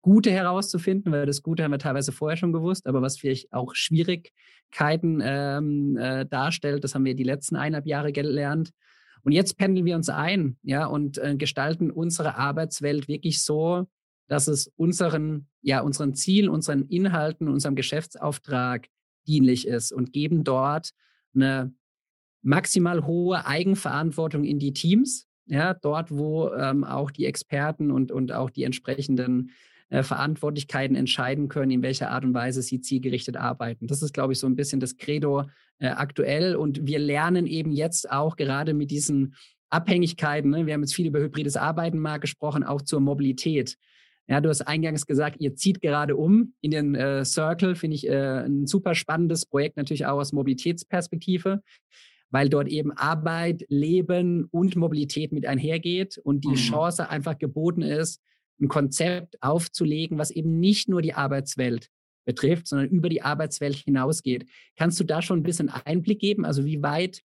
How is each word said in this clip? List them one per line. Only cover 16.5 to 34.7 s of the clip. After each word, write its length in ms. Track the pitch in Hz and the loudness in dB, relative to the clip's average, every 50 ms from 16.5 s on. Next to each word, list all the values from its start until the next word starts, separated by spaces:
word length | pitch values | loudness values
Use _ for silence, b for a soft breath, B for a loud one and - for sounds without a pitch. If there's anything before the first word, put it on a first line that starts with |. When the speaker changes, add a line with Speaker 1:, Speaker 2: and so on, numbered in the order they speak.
| - 156 160 - 147 139 139 143 | 2 0 -2 0 0 0 0 0
Speaker 1:
Inhalten, 600 | - 175 190 190 175 160 151 156 165 _ 170 147 | 0 0 0 2 0 0 0 -2 -2 _ -2 0
unserem 260 | 135 139 - 147 139 | 0 0 0 0 -2
Geschäftsauftrag 1120 | 131 127 - 151 151 160 - - - - 151 139 - _ 147 139 123 123 123 123 120 - _ _ _ _ _ _ _ _ | -2 -2 -2 -4 -4 -6 -6 -12 -6 -6 -6 -6 -6 _ -4 -2 -2 0 -2 -2 -4 -8 _ _ _ _ _ _ _ _
dienlich 400 | - 151 147 131 127 127 123 - | 0 4 6 6 6 6 4 0
ist 260 | - 123 117 113 - | -2 -2 -2 -2 -4
und 200 | - - 123 123 | -4 -4 -4 -4
geben 320 | - 143 147 151 170 165 139 | -2 -2 0 2 2 2 2
dort 480 | 143 131 131 131 139 147 160 170 - _ _ _ _ _ _ _ _ _ | 2 0 2 2 0 0 -2 -6 -8 _ _ _ _ _ _ _ _ _
eine 400 | 131 135 135 135 135 127 127 - _ _ _ _ _ _ _ _ _ _ _ _ _ | 2 4 4 2 0 -4 -6 -8 _ _ _ _ _ _ _ _ _ _ _ _ _
maximal 640 | - 131 139 180 - - - 190 175 175 175 165 139 | 0 2 2 2 2 2 2 4 4 4 2 0 0
hohe 400 | 143 165 175 175 180 185 165 - | 0 0 0 0 0 0 0 -2
Eigenverantwortung 1000 | - 143 160 180 196 190 196 - - - 143 160 165 143 - 160 160 147 147 147 | -2 -2 0 2 2 2 2 0 -4 -2 0 -2 -2 -2 -2 -4 -2 0 0 0
in 140 | 143 147 143 | 0 0 0
die 140 | 143 139 | -2 -2
Teams, 540 | 143 - - 165 196 226 269 269 - - - _ _ _ _ | -4 0 2 4 6 6 4 2 -2 -8 -10 _ _ _ _
ja, 280 | - 147 143 160 185 185 | -2 0 0 0 0 -2
dort, 360 | 175 - 147 147 160 165 165 | -2 -2 -2 -2 -2 -4 -4
wo, 400 | 151 143 151 156 156 160 160 - - | -4 -2 -2 -2 0 0 -2 -2 -2
ähm, 300 | 123 135 135 135 143 135 | -2 -2 0 0 0 0
auch 260 | 131 131 135 143 139 | -2 -2 -4 -4 -4
die 160 | 139 - 135 | -4 -4 -4
Experten 640 | 127 139 - - _ 143 139 143 156 156 - 151 143 | -4 -4 -6 -8 _ -4 -2 -2 -2 -2 0 0 0
und, 220 | 135 131 131 127 | 2 2 0 0
und 200 | 139 135 131 123 | -2 -4 -4 -2
auch 180 | 113 113 131 131 | -2 -4 -4 -4
die 120 | - 131 | -4 -4
entsprechenden, 880 | 131 131 127 - _ - 135 143 139 143 131 123 127 123 127 123 127 127 B B B B B B B B | -4 -4 -4 -6 _ -6 -4 -4 0 0 0 0 2 2 0 0 0 -4 B B B B B B B B
äh, 140 | - 135 135 | -2 -2 0
Verantwortlichkeiten 880 | - - - 139 151 156 - - 147 151 147 139 - - 135 139 131 127 | 0 -2 -2 -2 -2 -2 -2 -2 -4 -4 -4 -8 -4 -2 -2 2 2 2
entscheiden 540 | 131 131 127 - - 127 127 139 147 147 139 | 2 2 0 0 0 0 -2 0 -2 -2 -2
können, 240 | - 147 135 135 | -2 0 2 2
in 100 | 127 123 | 2 2
welcher 280 | 127 131 135 - 127 117 | 2 0 -2 -2 -4 -2
Art 140 | 123 131 135 | -2 0 0
und 80 | 127 | 0
Weise 300 | 123 127 120 131 127 131 | 0 2 0 0 -2 -2
sie 180 | 123 - 131 127 | -2 -2 -4 -6
zielgerichtet 560 | 127 - 139 127 127 131 123 131 - - 139 | -2 -2 -2 0 0 -2 -2 -2 -4 -6 -6
arbeiten. 520 | - - 120 131 - 120 113 117 - 117 117 | -4 -4 -4 -4 -4 -4 -6 -6 -6 -4 -4
Das 140 | 143 139 | -2 -2
ist, 120 | 156 147 143 | -2 -4 -2
glaub 160 | - 135 135 | -2 0 0
ich, 80 | 131 131 | 0 0
so 80 | - | 0
ein 80 | 131 127 | 0 0
bisschen 240 | 135 143 143 | 0 0 -2